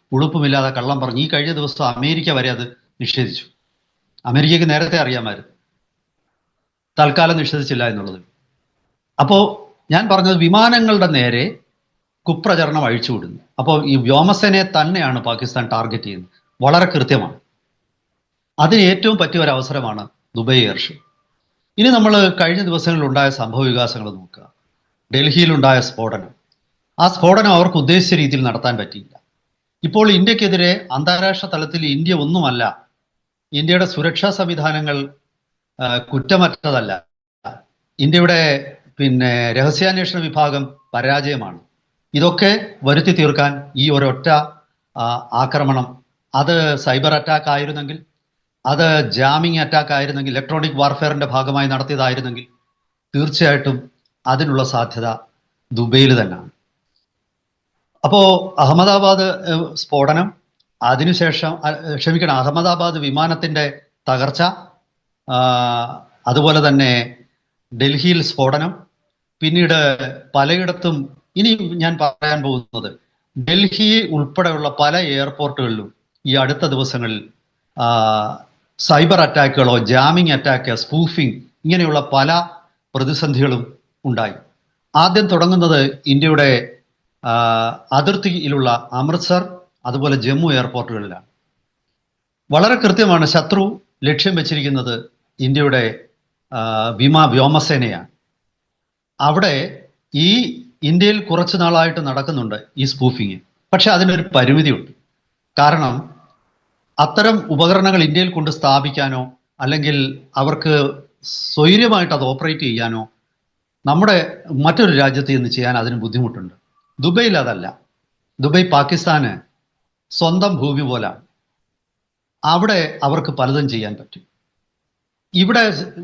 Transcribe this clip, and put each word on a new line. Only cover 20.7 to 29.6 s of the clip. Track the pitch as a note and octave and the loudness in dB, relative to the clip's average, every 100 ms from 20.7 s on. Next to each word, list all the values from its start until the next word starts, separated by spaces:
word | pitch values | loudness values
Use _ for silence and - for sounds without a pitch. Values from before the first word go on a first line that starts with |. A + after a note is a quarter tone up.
| F#2 | -2
ഷോ. | - D#2 _ _ _ _ _ _ _ - | -8 -12 _ _ _ _ _ _ _ 2
ഇനി | B3 | 4
നമ്മൾ | A#3+ G#3+ G#3 F#3+ F#3 | 4 4 4 4 2
കഴിഞ്ഞ | E3 F3+ | 0 0
ദിവസങ്ങളിൽ | F3+ E3 E3+ D#3+ C#3 | -2 -2 -2 -2 0
ഉണ്ടായ | C#3 C#3 | 0 0
സംഭവ | C3+ A2 A#2+ | -2 -6 -2
വികാസങ്ങൾ | C3 B2 A#2 A2+ G#2 | 0 0 -2 -6 -12
നോക്കുക. | F#2+ F2+ - - _ _ _ _ _ - C3 | -14 -18 -20 -20 _ _ _ _ _ -6 -2
ഡൽഹിയിലുണ്ടായ | D3 E3+ E3 D3 C3 B2+ | 2 2 2 4 4 4
സ്ഫോടനം, | B2 - A2 A2 F2+ _ _ _ _ _ _ - | 0 -6 -6 -6 -12 _ _ _ _ _ _ 0
ആ | F3+ | 0
സ്ഫോടനം | - E3+ G3 G#3 | 4 4 6 6
അവർക്ക് | F3 F3 E3 | 4 4 2
ഉദ്ദേശിച്ച | C3+ F3+ F3+ | 2 2 4
രീതിയിൽ | F3 C#3 B2+ | 2 0 0
നടത്താൻ | B2+ - B2 A2 | -2 -2 -4 -4
പറ്റിയില്ല. | G2 G#2 - _ _ _ _ _ | -8 -14 -20 _ _ _ _ _